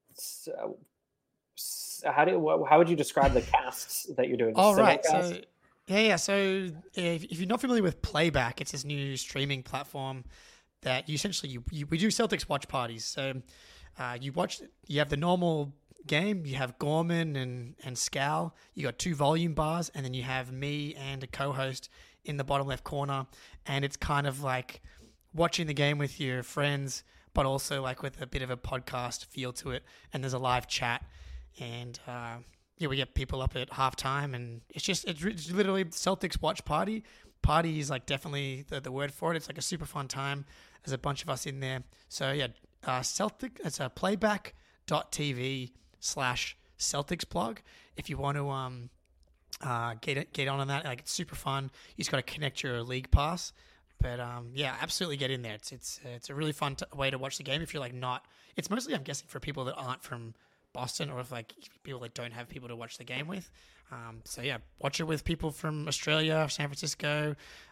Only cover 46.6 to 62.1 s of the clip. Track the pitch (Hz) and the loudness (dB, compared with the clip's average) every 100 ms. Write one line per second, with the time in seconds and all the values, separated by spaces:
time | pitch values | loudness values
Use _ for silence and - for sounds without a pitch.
46.6 | _ - - 143 143 175 - 170 226 214 | _ -4 -2 0 -2 -4 -2 -2 -2 -4
47.6 | - - - - - 139 139 143 143 135 | -14 -20 -16 -10 -6 -2 -2 0 -2 -4
48.6 | 127 127 120 _ _ _ _ _ _ - | -6 -8 -14 _ _ _ _ _ _ -8
49.6 | 135 120 117 110 - 139 - - 135 139 | -4 -2 -2 -4 -4 -4 -4 -2 -2 0
50.6 | 139 139 156 123 - - 170 - 143 135 | 0 -2 -4 -8 -6 -6 -6 -6 -2 -2
51.6 | 135 - - - - 135 - - 143 - | -4 -10 -14 -6 -2 -2 -2 -4 -4 -4
52.6 | 139 120 120 127 131 - 151 175 - - | -4 -4 -4 -6 4 4 4 -2 -8 -14
53.6 | - _ _ - 127 123 120 120 120 131 | -20 _ _ -4 -2 -4 -6 -8 -8 -4
54.6 | 143 123 160 - 175 143 131 131 117 107 | -2 -2 -4 -4 -4 -2 -2 -4 -6 -10
55.6 | - 127 - - 127 120 - 139 156 143 | -12 -12 -12 -12 -12 -14 -10 -4 -4 -2
56.6 | 143 139 - 143 135 131 135 - 139 147 | -2 -4 -8 -2 0 0 -4 -6 -4 -4
57.6 | 160 151 123 123 127 127 - _ - - | -4 -6 -8 -6 -4 -6 -8 _ -12 -8
58.6 | - 220 285 247 131 139 - 127 - 135 | -2 -2 -2 -4 -4 -8 -8 -10 -6 -4
59.6 | 127 - 131 127 - 120 113 - _ _ | -4 -4 -6 -8 -8 -10 -10 -16 _ _
60.6 | _ 127 123 - 147 127 123 120 107 - | _ -8 -6 -4 -6 -6 -8 -10 -12 -18
61.6 | - _ - 127 117 | -20 _ -12 -10 -10